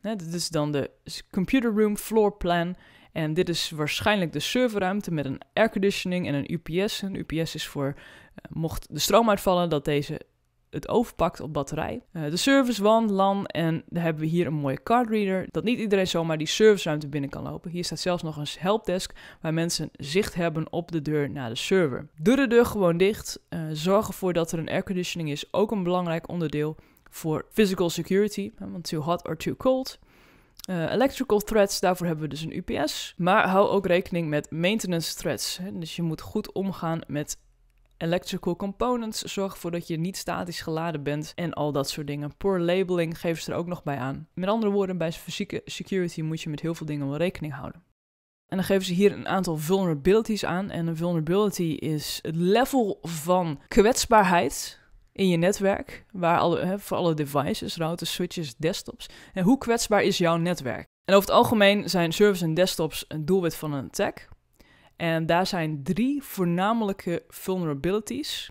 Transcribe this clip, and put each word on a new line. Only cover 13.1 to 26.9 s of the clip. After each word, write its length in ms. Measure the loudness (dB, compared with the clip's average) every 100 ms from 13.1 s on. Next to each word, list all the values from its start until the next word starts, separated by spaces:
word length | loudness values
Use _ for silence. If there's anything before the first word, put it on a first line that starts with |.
lan 340 | 2 2 2 -2
en 380 | -2 0 0 -4
dan 160 | -2
hebben 200 | -2 -2
we 60 | 0
hier 180 | 2 2
een 60 |
mooie 300 | 0 -2 -4
card 260 | 2 2 4
reader, 380 | 2 2 0 -2
dat 140 | -2
niet 140 | -2 -2
iedereen 280 | 2 2 2
zomaar 320 | 0 0 -2
die 80 | -2
serviceruimte 640 | 6 6 6 2 -4 -2
binnen 220 | -4 -4
kan 120 | -6
lopen. 280 | -10 -10 -8
Hier 140 | -8
staat 140 | -6 -4
zelfs 240 | -2 -2
nog 140 | -4 -6
een 100 | -8 -4
helpdesk 540 | 0 0 0 -2 -4 -12 -20 -8
waar 140 | -2
mensen 360 | 0 0 -2 -6
zicht 420 | -10 -2 0 0
hebben 380 | 0 0 0 -4
op 200 | -4 -4
de 100 | -4
deur 280 | 0 0 0
naar 180 | -4 -6
de 60 |
server. 540 | -6 2 2 4 0 -8 0
Doe 200 | 4 4
de 100 | 6
deur 200 | 6 6
gewoon 300 | 4 2 4
dicht. 440 | 4 2 -6 -12 -10
Eh, 120 | -8 -6
zorg 360 | -4 2 2 2
ervoor 240 | -2 0
dat 200 | 0 0
er 60 | -2
een 100 | -2
airconditioning 640 | -4 -2 -4 -4 -4 -4
is, 220 | -6 -4
ook 180 | 0 0
een 120 | 0
belangrijk 460 | 0 0 0 -4 -4
onderdeel 480 | -4 -2 -2 -4 -6 _